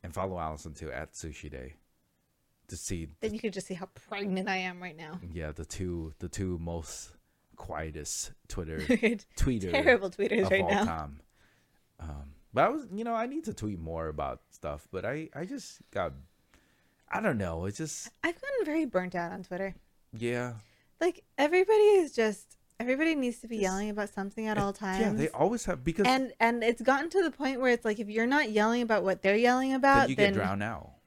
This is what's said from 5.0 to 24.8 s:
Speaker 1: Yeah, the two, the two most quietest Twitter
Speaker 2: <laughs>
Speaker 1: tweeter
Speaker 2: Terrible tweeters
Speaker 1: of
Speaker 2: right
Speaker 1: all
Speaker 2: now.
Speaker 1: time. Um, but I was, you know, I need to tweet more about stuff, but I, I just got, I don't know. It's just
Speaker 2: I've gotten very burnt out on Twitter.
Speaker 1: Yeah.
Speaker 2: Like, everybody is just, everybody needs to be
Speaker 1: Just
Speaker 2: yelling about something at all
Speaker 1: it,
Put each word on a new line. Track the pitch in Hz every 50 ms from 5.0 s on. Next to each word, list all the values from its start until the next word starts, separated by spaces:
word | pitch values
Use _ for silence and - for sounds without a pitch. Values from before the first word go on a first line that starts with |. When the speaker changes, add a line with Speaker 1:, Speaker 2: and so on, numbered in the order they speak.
| 170 156 160 180 123 87
Speaker 1:
Yeah, | 82 87 80 76
the | 76 - 80
two, | - - - 95 90 87 85 80 80 76 _
the | - 87
two | - - 98 92 90 85
most | 82 85 85 85 82 - - - - - - _ _ _ _ _ _ _ _
quietest | - - - 80 76 80 80 76 78 73 - - - - - - - _ _
Twitter | - - 87 80 80 78
Speaker 2:
<laughs> | 78 76 254 - - 214 240 202 - _ _ -
Speaker 1:
tweeter | - 147 127 113 185 185
Speaker 2:
Terrible | - 277 294 - 254 214 190 190
tweeters | 180 - 202 - - 226 190
Speaker 1:
of | 190
Speaker 2:
right | 185 196 185
Speaker 1:
all | 170
Speaker 2:
now. | 196 202 208
Speaker 1:
time. | 226 82 80 78 73 71 71 _ _ _ _ _ _ _ _ _ _ _ _ _ _ _ _
Um, | - 78 73 71 71 71 71 - - _ -
but | 117 147
I | 196
was, | 254 320 285 208
you | 180 202 226
know, | 233 233
I | 226 226 247
need | 285 311 320
to | - -
tweet | - 104 107 101 87
more | 80 82 82 82 82 80
about | 76 73 73 67 62 62 _ _
stuff, | _ - - 82 71 73 - _
but | - 92 90
I, | 107 131 151 160 - -
I | - 165
just | 185 269 277 - - - - - _
got, | - - 92 80 67 69 69 - _ _ _ _ _ _ _ _ _ _ _ _ _ _ _ _
I | - 196
don't | 214 214 147 110
know. | 101 87 82 82 85
It's | 98 104 -
just | 160 156 - - - - _ _ -
Speaker 2:
I've | 311 339 -
gotten | - 554 554 523 415
very | 311 302 320 320
burnt | 262 - 185 180 180 175
out | 180 170 170
on | 196 185
Twitter. | 185 - 180 180 190 196 185 - _ _ _ _ _ _ -
Speaker 1:
Yeah. | 113 113 120 123 123 123 123 120 110 107 _ _ _ _ _ _ _
Speaker 2:
Like, | 330 359 - - _ _ _ -
everybody | 277 294 330 370 381 381 440 427
is | 415 415 415 392 349 285 -
just, | - 226 214 208 - - _ - _ _ _ _ _
everybody | 226 240 254 269 311 330 320
needs | 294 262 247 233 -
to | - 226
be | 240
Speaker 1:
Just | 220 202
Speaker 2:
yelling | 185 185 190 208 214
about | 208 208 208 202
something | - - 196 196 196 - 220 220
at | 214 208
all | 202 196
Speaker 1:
it, | 196 -